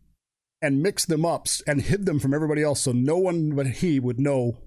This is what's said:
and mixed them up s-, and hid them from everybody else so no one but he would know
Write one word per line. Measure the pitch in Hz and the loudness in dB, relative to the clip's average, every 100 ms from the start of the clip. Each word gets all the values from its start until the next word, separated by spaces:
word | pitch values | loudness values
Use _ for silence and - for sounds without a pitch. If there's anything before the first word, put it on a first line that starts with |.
| _ _ _ _ _ - | _ _ _ _ _ -6
and | 147 139 | -2 0
mixed | 190 202 - | 0 -2 -2
them | 156 170 | 0 0
up | 139 - | 0 -4
s-, | - - | -4 -2
and | 143 | 0
hid | - 202 185 | 0 0 0
them | 147 | 0
from | 135 | 0
everybody | 147 156 151 | 0 0 0
else | 151 139 | 0 0
so | 135 | 0
no | 123 135 175 | 0 2 2
one | 185 170 151 139 | 2 0 0 0
but | 131 | -2
he | 113 180 139 | 0 0 2
would | 123 123 | 0 0
know | 143 135 120 117 | 0 2 0 -4